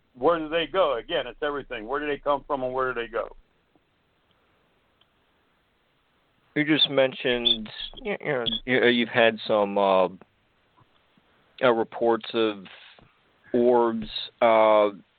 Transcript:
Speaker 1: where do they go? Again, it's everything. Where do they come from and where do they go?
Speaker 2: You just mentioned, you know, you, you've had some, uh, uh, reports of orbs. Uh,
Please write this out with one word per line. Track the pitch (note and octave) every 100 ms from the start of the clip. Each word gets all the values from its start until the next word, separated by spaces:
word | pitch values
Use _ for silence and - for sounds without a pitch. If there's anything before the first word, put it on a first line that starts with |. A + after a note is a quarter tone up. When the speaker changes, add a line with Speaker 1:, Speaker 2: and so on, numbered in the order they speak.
| _ B2
Speaker 1:
where | D3 E3+
do | D3+
they | E3+ D3+
go? | F#3 D#3+ A#2
Again, | A#2 E3 B2
it's | -
everything. | D3 C#3+ B2 A#2+ G#2+
Where | C#3+
do | D3
they | C#3
come | C#3+ C#3 -
from | C#3
and | B2+
where | B2+ C3
do | A#2+
they | A2+
go? | A2+ G#2 - _ _ _ _ _ _ _ _ _ _ _ _ _ _ _ _ _ _ _ _ _ _ _ _ _ _ _ _ _ _ _ D3+
Speaker 2:
You |
just | D3 C#3+ D3
mentioned, | C#3 C3 - C3 A#2+ A#2 A#2 G#2+ - - -
you | G#3 F#3+
know, | - C3 A#2 C3 B2+
you, | B2+ A#2
you've | A#2+ A2+
had | B2 A2+ A2 -
some, | G#2+ G2+ G2+
uh, | G2 F#2+ F2+ F#2+ - _ _ _ _ _ _ _ _ _ _ _ _ -
uh, | B2+
reports | A2+ G#2+ - A#2 A2+ - A#2
of | A2 G2+ F2+ - - - _ _ _ _ _
orbs. | B2 B2 A#2+ A#2 A2+ A2 - - _
Uh, | A#2 A2+ A2 G#2+ G#2 G2+ _